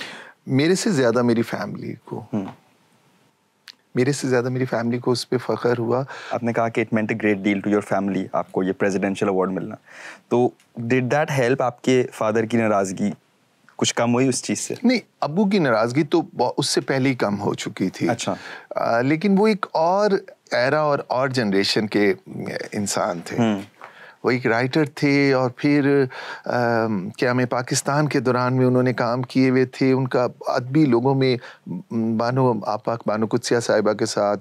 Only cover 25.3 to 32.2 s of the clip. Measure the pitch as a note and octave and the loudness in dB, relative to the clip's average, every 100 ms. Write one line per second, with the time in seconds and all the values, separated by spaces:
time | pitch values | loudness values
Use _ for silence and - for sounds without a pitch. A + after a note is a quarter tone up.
25.3 | C3 B2+ - D3 D3 C#3 C#3+ C3 - - | 4 0 0 2 2 4 4 2 -2 -14
26.3 | - - B2 A#2 A#2 A2+ G#2 F#2+ - B2+ | -12 -4 -2 0 2 0 -2 -6 -4 0
27.3 | B2 B2 B2 B2+ C#3 - C#3+ D3+ C#3+ A#2+ | 0 0 -2 -4 -4 -2 0 0 0 2
28.3 | B2 B2+ B2+ B2+ B2+ B2+ A#2+ A#2+ B2 A#2+ | 2 2 2 4 4 2 2 0 -2 -2
29.3 | C3 C3 B2+ B2+ - C3+ C3 C3 C3 A#2+ | 2 4 4 2 2 2 2 2 0 0
30.3 | - - C3+ B2 D3+ D3+ A#2 C3 C3+ C3 | -2 -4 -4 0 2 4 4 4 2 2
31.3 | A#2+ - - - F2 - A#2 A2+ A2+ | 0 -4 -18 -12 -12 -8 -4 -2 0